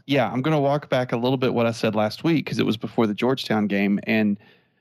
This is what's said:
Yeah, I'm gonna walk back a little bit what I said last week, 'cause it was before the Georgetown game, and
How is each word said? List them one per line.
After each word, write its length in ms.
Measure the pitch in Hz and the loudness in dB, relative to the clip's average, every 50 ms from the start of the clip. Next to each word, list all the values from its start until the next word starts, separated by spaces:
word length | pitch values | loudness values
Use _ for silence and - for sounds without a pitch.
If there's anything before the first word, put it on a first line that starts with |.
| - | -6
Yeah, 240 | - 139 139 120 104 | -2 0 0 0 0
I'm 120 | - 123 131 | -2 -2 0
gonna 180 | 156 160 151 | 0 2 2
walk 300 | 139 139 143 147 - - | 2 2 0 0 -2 -2
back 220 | - 131 127 127 - | -2 -2 0 0 -2
a 40 | |
little 220 | 117 117 127 135 131 | -2 0 0 0 2
bit 160 | 131 123 - | 2 0 2
what 100 | 117 117 | 2 0
I 60 | 117 | 0
said 240 | 113 - - 113 101 | 0 0 -2 -2 0
last 300 | 107 107 107 - - - | 2 0 0 -2 -2 -2
week, 200 | 156 170 139 - | 0 0 0 0
'cause 140 | - - 110 | -2 -2 -2
it 80 | 110 | 0
was 100 | 98 113 | 0 -2
before 300 | 113 - 117 - - 117 | -4 -4 -6 -2 0 0
the 80 | 104 104 | 0 0
Georgetown 520 | - - 120 135 135 - - 117 110 104 | 0 0 0 0 0 -2 -2 -2 0 0
game, 320 | 101 101 98 101 98 101 98 - | 0 0 0 0 0 0 0 0
and 360 | - 117 110 107 104 101 104 - - - _ _ _ _ _ | 0 0 0 2 0 -2 -2 -6 -20 -20 _ _ _ _ _